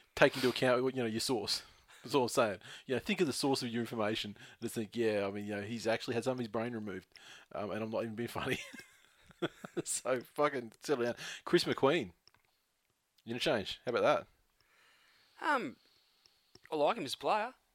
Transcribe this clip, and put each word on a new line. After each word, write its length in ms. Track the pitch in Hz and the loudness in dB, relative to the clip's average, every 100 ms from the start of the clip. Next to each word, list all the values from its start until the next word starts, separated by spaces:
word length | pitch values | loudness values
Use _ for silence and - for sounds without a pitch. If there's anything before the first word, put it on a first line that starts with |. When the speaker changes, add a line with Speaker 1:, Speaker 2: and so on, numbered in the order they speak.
| _ - | _ 6
Speaker 1:
take 200 | 143 131 | 6 6
into 140 | 123 | 0
account, 340 | - 131 123 131 131 | 2 4 4 2 0
you 60 | |
know, 60 | 113 | -2
your 140 | 110 | -2
source. 420 | - 120 98 - - - _ - | 0 0 0 -4 -6 -20 _ -20
That's 100 | 123 | 0
all 100 | 139 | 2
I'm 60 | 120 | 4
saying. 280 | - 110 92 - - - | 2 2 0 -10 -16 -4
You 80 | |
know, 60 | 120 | -2
think 220 | - 190 | 0 2
of 60 | 156 | 2
the 60 | |
source 300 | - 143 131 | 2 2 0
of 60 | 123 | 0
your 100 | 117 | -2
information. 560 | 113 117 104 110 104 101 - - | -2 0 0 0 -4 -10 -18 -10
Just 140 | 117 120 | -8 -6
think, 160 | 104 | -6
"Yeah, 320 | 120 113 104 98 | 0 2 2 0
I 60 | |
mean, 140 | 104 104 | -4 -6
you 80 | 101 | -6
know, 60 | |
he's 240 | 104 117 113 | -4 -2 0
actually 260 | 113 - | 0 0
had 120 | 117 120 | -2 -2
some 80 | |
of 60 | 127 | -2
his 100 | 113 | -4
brain 240 | 113 120 | -4 -4
removed, 340 | 117 107 92 - - - - - - | -4 -8 -10 -12 -20 -20 -20 -12 -8
um, 160 | 101 | -6
and 100 | 104 | -4
I'm 80 | 110 | -2
not 140 | 110 | -2
even 100 | 113 110 | -2 -4
being 140 | 117 | -6
funny." 300 | - 127 120 | -4 -4 -4
<laughs> 60 | - - - _ - _ - - - - - - | -6 -16 -20 _ -20 _ -20 -8 -8 -6 -10 -8
So 360 | - - 123 127 - - | -6 -4 -2 -2 -2 0
fucking 380 | 147 143 117 - | 2 2 -6 -10
settle 220 | - 131 120 | -2 0 0
down. 100 | - - - - | -2 -8 -10 2
Chris 180 | 175 | 2
McQueen, 480 | 160 120 135 165 95 - _ _ _ _ _ _ _ _ _ _ - | 4 2 4 4 -2 -10 _ _ _ _ _ _ _ _ _ _ -10
interchange. 540 | 120 175 120 92 - 127 | -2 2 2 0 -6 -2
How 100 | 117 | 4
about 320 | 151 113 - _ _ _ _ _ _ _ _ _ _ - | 4 4 0 _ _ _ _ _ _ _ _ _ _ -6
that? 60 | 330 | 0
Speaker 2:
Um, 280 | 277 151 - _ _ _ _ _ _ _ - - | 0 -2 -8 _ _ _ _ _ _ _ -20 -6
I 40 | 156 | 2
like 220 | 151 196 | 2 2
him 80 | 135 | -4
as 100 | - | -4
a 20 | |
player. 360 | 147 208 233 - _ | 0 0 0 -8 _